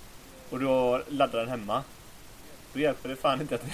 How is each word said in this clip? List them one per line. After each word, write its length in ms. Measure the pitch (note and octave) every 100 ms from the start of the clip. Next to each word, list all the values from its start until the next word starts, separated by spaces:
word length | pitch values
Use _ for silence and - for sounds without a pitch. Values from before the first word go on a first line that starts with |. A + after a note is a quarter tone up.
| - - - - -
Och 100 | B2+
du 60 | C3+
har 380 | C3 B2 B2+ -
laddaren 420 | C#3+ C3+ A#2 A#2
hemma. 340 | B2 G#2 A#2 C#3 - - - - - - - -
Då 60 | C3
hjälper 300 | D3+ B2 C3
det 60 | C3+
fan 260 | D3 C3+
inte 140 | D3+ A#2
att 60 | C3